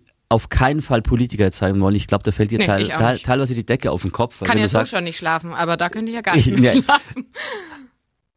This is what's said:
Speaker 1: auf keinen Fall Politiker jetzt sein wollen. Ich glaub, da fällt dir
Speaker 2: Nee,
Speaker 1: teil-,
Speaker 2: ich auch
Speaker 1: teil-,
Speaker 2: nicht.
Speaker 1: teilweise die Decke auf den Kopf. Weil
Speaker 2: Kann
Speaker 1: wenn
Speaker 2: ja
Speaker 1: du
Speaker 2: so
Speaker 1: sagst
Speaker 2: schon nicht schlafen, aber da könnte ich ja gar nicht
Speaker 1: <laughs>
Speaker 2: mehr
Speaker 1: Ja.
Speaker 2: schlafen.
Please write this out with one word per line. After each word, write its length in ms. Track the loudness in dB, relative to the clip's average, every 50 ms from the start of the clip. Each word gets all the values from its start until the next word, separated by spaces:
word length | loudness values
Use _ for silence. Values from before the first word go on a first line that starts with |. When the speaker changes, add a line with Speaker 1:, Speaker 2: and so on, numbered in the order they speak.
| _ _ _ _ _ 0
Speaker 1:
auf 200 | 0 0 0 0
keinen 320 | 0 2 2 2 2 0
Fall 220 | -2 0 0 0
Politiker 400 | 2 2 2 2 0 0 0 2
jetzt 160 | 2 2 0 0
sein 220 | 0 0 2 2
wollen. 160 | 2 2 2
Ich 100 | 0 0
glaub, 160 | -2 -2 -2
da 80 | 0 0
fällt 220 | 0 0 0 0
dir 60 | 0 0
Speaker 2:
Nee, 80 | 0
Speaker 1:
teil-, 160 | 2 0 0
Speaker 2:
ich 120 | 0 -2 0
auch 60 | 0
Speaker 1:
teil-, 140 | 0 0 0
Speaker 2:
nicht. 100 | 0 -2
Speaker 1:
teilweise 280 | -2 0 0 0 -2 -4
die 100 | -4 -2
Decke 240 | -2 -2 -2 -2 -2
auf 120 | -2 -2
den 100 | -4 -4
Kopf. 280 | -2 -2 -2 -4 -4 -6
Weil 60 | -2
Speaker 2:
Kann 80 | 0 0
Speaker 1:
wenn 60 | 2
Speaker 2:
ja 60 | 2
Speaker 1:
du 20 | 2
Speaker 2:
so 100 | 2 0
Speaker 1:
sagst 140 | 0 0
Speaker 2:
schon 100 | -2 -4
nicht 140 | -4 -6 -8
schlafen, 360 | -6 -4 -2 -2 -4 -4 -6 -6
aber 220 | -4 -2 -2 -2
da 120 | -2 -2 -4
könnte 220 | -4 -6 -6 -6
ich 40 | -6
ja 60 | -4
gar 160 | 0 2 4
nicht 100 | 4 4
Speaker 1:
<laughs> 100 | 4 4
Speaker 2:
mehr 160 | 4 4 6
Speaker 1:
Ja. 100 | 4 4 4
Speaker 2:
schlafen. 420 | 4 2 2 0 -4 -14 -14 -14 _ -14 -14 -12 -10 -12 -12 -14 -16 -20 -20 -20 -20 _ _ _ _ _ _ _ _ _